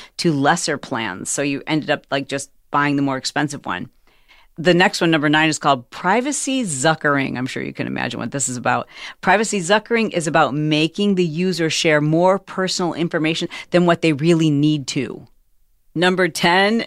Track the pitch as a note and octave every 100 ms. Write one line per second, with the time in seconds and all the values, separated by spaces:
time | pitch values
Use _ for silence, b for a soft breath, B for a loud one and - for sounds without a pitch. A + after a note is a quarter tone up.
0 | B - F3 C#3+ C#3+ E3+ - C#3+ - B2
1 | A2 F#2 - - C#3+ C#3 - D#3 B2+ C#3+
2 | - C#3 C3+ C#3 - _ _ C#3+ D3 C#3+
3 | C#3 C3 - C#3+ D3 C#3+ - F2+ - _
4 | _ b b b b - E3 F3 G3 -
5 | F3 D#3+ D3 D3+ D#3 D3 D3+ C3+ - -
6 | F3+ A3 C4+ C4+ - C4 G#3+ C3+ D#3 D#3
7 | D3+ C#3+ C3+ B2+ B2+ - C3+ C#3 A#2+ C3
8 | - B2 A#2+ C#3 B2+ B2 A#2+ A#2+ - B
9 | B B - G3 G#3+ G#3 E3 G#3+ G#3+ A#3
10 | G#3+ F3 D#3+ D#3+ C3+ D3 D3+ D3+ D#3 -
11 | G3+ F#3 F3 D3+ F#3 E3 D#3+ - E3 D3+
12 | D3+ D#3+ F3+ F#3+ - - F#3 - F3 C#3+
13 | E3+ E3+ D#3 E3 E3+ B B F3 F3 E3+
14 | E3 C#3 E3 E3 D#3+ C#3+ D3+ D3+ C3 D3
15 | A2+ - C#3 _ _ _ _ _ _ D#3
16 | F3+ F#3 F3+ - F3+ F3+ G3+ A3+